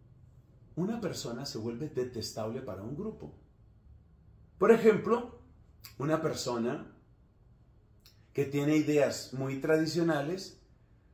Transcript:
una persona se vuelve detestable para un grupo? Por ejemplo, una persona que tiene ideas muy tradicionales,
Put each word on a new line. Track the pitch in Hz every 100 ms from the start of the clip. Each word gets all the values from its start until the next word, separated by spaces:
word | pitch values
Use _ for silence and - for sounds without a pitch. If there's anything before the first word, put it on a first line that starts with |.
| - - - - - - - -
una | 190 233
persona | 170 135 135 120 143
se | 117
vuelve | 113 117 151
detestable | - 127 113 104 - 110 127
para | 127 95
un | 107 147
grupo? | 220 - - - - _ - - - - - - - - - -
Por | 202
ejemplo, | 226 226 - 185 233 - - - - - - - -
una | 143 156
persona | 156 123 - 120 117 - - - - - - _ - - - - - - - - -
que | - 139
tiene | 143 143 156
ideas | 147 151 127 - -
muy | 135 135 135
tradicionales, | 156 156 160 170 170 151 143 185 - - - - _ - -